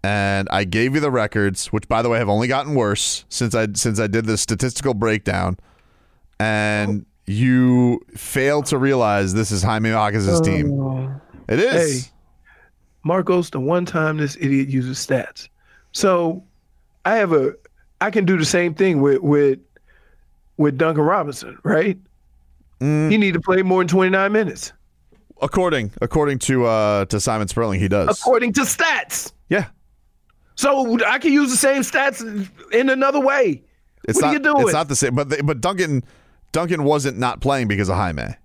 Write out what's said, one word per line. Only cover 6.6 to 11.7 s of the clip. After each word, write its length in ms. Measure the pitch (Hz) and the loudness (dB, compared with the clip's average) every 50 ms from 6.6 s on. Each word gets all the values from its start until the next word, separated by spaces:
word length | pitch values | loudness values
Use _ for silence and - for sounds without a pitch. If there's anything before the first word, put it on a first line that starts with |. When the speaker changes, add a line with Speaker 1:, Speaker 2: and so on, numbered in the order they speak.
| 107 107 107 104 104 101 104 101 | 0 0 -2 -2 -2 -2 -4 -6
Speaker 2:
Oh. 20 | - _ _ _ _ | -8 _ _ _ _
Speaker 1:
you 720 | - 101 107 123 127 127 127 127 127 123 123 123 120 120 - - _ - | -6 -2 0 2 4 4 4 4 4 4 4 4 2 0 -2 -6 _ -20
failed 500 | - - - - 139 131 139 147 147 139 | -16 -14 -6 -4 0 0 2 0 0 0
to 120 | - 151 131 | -2 -2 0
realize 560 | 131 135 139 127 117 107 104 101 98 95 90 | 2 2 2 2 2 2 2 2 0 0 0
this 160 | 110 110 - | -2 -2 0
is 120 | 107 95 | -2 -2
Jaime 280 | 95 - 110 110 110 110 | 0 0 0 0 0 0
Jaquez's 500 | 110 110 107 104 104 110 98 98 170 165 | 2 2 0 0 0 0 0 2 2 2
team. 320 | 160 160 160 156 147 143 139 139 | 2 2 0 0 0 -2 -2 -2
Speaker 2:
Oh. 400 | 135 131 131 131 131 135 135 - - - - - - - | -4 -4 -4 -6 -6 -8 -10 -12 -16 -20 -20 -16 -6 -2
Speaker 1:
It 100 | - 135 | 0 0
is. 480 | 208 254 | 2 2